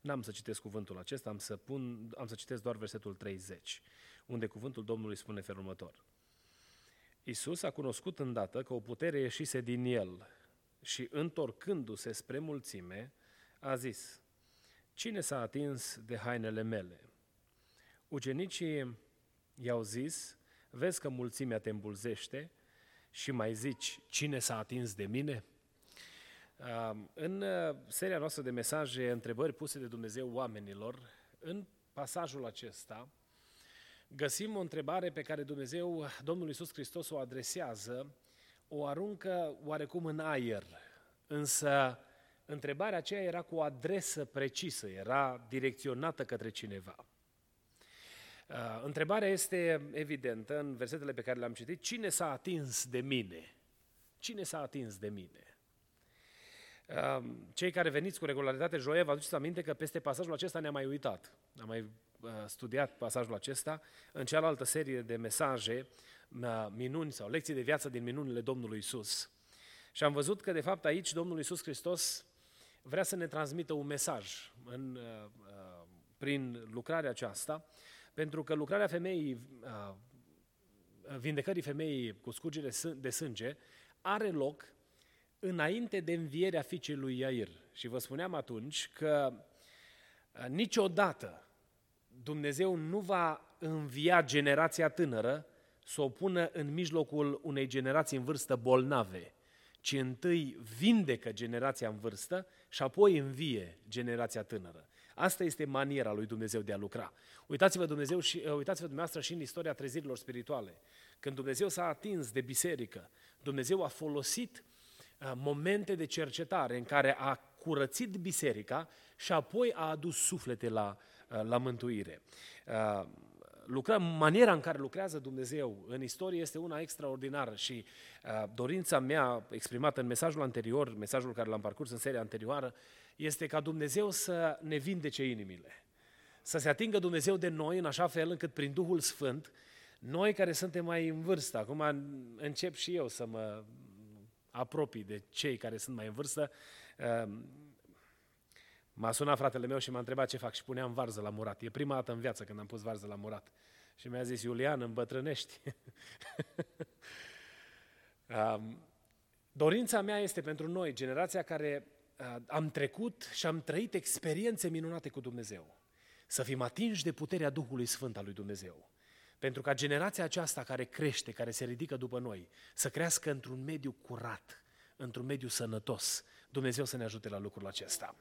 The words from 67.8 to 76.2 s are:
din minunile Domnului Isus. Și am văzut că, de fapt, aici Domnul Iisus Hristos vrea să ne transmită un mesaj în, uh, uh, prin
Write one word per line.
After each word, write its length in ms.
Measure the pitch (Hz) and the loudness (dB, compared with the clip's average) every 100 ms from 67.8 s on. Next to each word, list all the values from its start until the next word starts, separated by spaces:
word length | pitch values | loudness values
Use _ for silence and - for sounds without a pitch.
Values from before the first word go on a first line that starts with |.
| 143 | 2
din 140 | 123 | -4
minunile 380 | 120 131 143 120 | -2 -2 -2 -2
Domnului 380 | 117 127 113 110 | -2 -2 -2 -4
Isus. 520 | 101 127 107 - - _ _ - - - - | -4 -6 -4 -4 -6 _ _ -20 -20 -20 -16
Și 120 | - | 2
am 80 | 151 | 2
văzut 280 | 143 143 202 | 4 2 0
că, 120 | - | 0
de 80 | 165 | 0
fapt, 240 | 151 190 | 0 2
aici 280 | 151 160 180 | 2 2 0
Domnul 240 | 156 175 165 | -2 -2 -2
Iisus 260 | 147 175 | -4 -4
Hristos 640 | - 135 175 180 - - - _ - - - - | -6 -4 -2 0 0 -2 -8 _ -20 -20 -20 -20
vrea 200 | 131 151 | -4 0
să 140 | 180 190 | 0 0
ne 100 | 170 | -2
transmită 460 | 156 147 156 165 | 0 -2 -2 -2
un 140 | 151 143 | -2 0
mesaj 640 | 143 - 131 98 - - 120 | 0 0 -2 -4 -12 -14 -20
în, 300 | 123 127 135 | -12 -8 -8
uh, 360 | 123 117 110 104 113 | -8 -10 -12 -16 -18
uh, 480 | 98 101 92 87 85 90 _ | -20 -18 -18 -18 -20 -20 _
prin 520 | _ | _